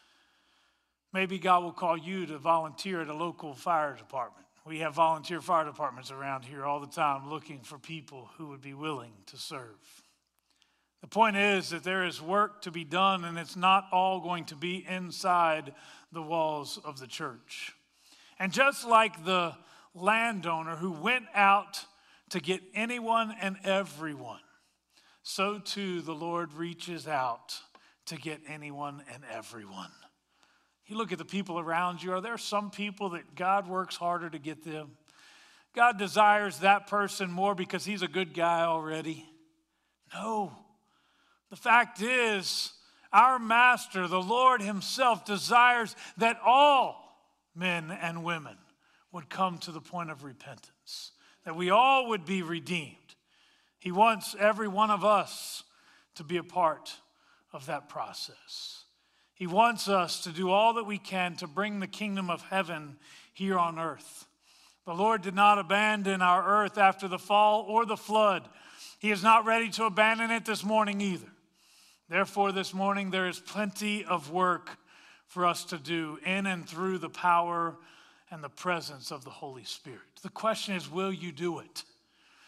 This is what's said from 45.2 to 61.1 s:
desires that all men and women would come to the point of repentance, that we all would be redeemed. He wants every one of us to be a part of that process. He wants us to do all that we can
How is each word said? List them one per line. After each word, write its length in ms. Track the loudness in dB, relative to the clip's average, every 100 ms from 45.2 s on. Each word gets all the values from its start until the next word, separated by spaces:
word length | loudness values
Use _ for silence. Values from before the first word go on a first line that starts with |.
| -2
desires 680 | -4 4 6 8 6 0 -8 -18 0
that 240 | 0 2
all 560 | 4 8 8 6 4 -4 -18 _ _ _ _
men 360 | -6 -2 -2 -4
and 340 | -6 -6 -6
women 320 | -6 -6 -8 -18 _ _ _ _ _
would 160 | -16 -12
come 300 | -2 -2 -2
to 120 | -10
the 100 | -12
point 300 | -12 -10 -10
of 140 | -10
repentance, 880 | -14 -18 -18 -20 -20 _ -16 -16 -16 _ _ _
that 100 | -12
we 140 | -4 4
all 400 | 6 8 6 4
would 160 | -2
be 160 | -2 -4
redeemed. 560 | -2 -6 -4 -6 -6 -16 _ -20 _ _ _ _ _ _
He 140 | -4
wants 420 | 4 6 4 -4 2
every 260 | 2 2 -2
one 240 | 0 2
of 140 | 4
us 580 | 4 4 2 -8 -12 -14 -16 _ _ _ _
to 100 | -18
be 140 | -6 -6
a 40 |
part 540 | -4 0 0 0 -8 -18 _ _ _ _ _
of 140 | -16 -8
that 240 | -10 -8
process. 920 | -10 -10 -10 -14 -16 -18 -14 -14 -16 -20 _ _ _ _
He 120 | _ -2
wants 420 | 4 4 4 0
us 340 | 2 2 -4
to 80 | -8
do 200 | -2 2
all 220 | 6 6
that 120 | 4 -2
we 100 | -8
can 400 | -6